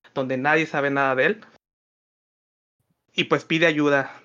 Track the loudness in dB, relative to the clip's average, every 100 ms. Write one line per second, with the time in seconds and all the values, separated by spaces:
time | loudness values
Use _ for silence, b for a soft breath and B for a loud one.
0 | B -6 -4 -2 0 0 0 -2 -2 0
1 | 0 2 0 -2 -10 _ _ _ _ _
2 | _ _ _ _ _ _ _ _ _ _
3 | _ -6 -2 -2 -2 2 2 2 2 2
4 | -2 B